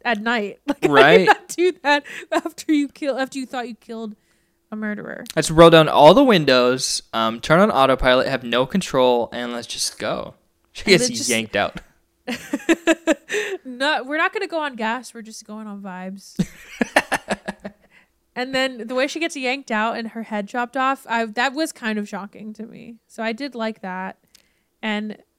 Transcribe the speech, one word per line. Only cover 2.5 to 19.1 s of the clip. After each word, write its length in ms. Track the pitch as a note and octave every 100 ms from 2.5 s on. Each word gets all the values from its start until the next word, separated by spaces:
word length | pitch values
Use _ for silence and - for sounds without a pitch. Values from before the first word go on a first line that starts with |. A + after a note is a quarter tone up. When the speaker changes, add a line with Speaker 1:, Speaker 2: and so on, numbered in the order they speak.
| - -
Speaker 1:
you 160 | D4+ C#4
kill, 300 | - D4 B3
after 200 | C4 C4+
you 60 | B3+
thought 220 | B3+ A#3+
you 60 | A3
killed 380 | - A3+ A3 G#3+ _ _ _ _ _
a 40 | G#3+
murderer? 480 | G#3+ G#3 - - - E3
Speaker 2:
Let's 140 | D3+
roll 200 | D#3+ E3+
down 180 | E3 D3+
all 240 | A#2+ D3
the 100 | A3
windows, 800 | C4+ F#3 C#3 B2+ B2 C3 - - -
um, 280 | A2+ A2 A#2
turn 180 | - D#3+
on 100 | G#3+
autopilot, 560 | C3 C3+ C3 C3 B2+ C3
have 140 | C3
no 220 | A#2+ A#2+ C3+
control, 600 | G3 - C3+ B2+ A#2+ A2
and 200 | A#2+ A#2+
let's 140 | A#2+ A2+
just 280 | - - -
go. 360 | G#2+ - - - _ _ _
She 100 | -
Speaker 1:
And 80 | G#3+ F3+
Speaker 2:
gets 100 | B3
Speaker 1:
it 40 |
just 140 | A#2+ B2
Speaker 2:
yanked 260 | A2+ A2
out. 260 | G2+ F2+ - - _ _ _ -
Speaker 1:
<laughs> 140 | A#3+ - C4+ - E4 - D#4+ - - - G#4 G#4+ F#4+
No, 380 | C4 B3 C#4+ C#4
we're 160 | B3+ D4+
not 140 | F#4
gonna 120 | G#4+ G4
go 120 | E4
on 140 | D4 A#3
gas. 380 | A3 B3 A3+
We're 80 | A#3
just 240 | A3 - -
going 200 | G#3+ G#3+
on 140 | G3+
vibes. 540 | G3 F#3 F#3 G3 - -
Speaker 2:
<laughs> 1300 | F3+ - - - - - - - - G3+ - - G3+ - _ _ _ _ _
Speaker 1:
And 200 | A#3+ C4
then 320 | C4 C4 B3 A#3
the 80 |
way 140 | B3+
she 120 | C#4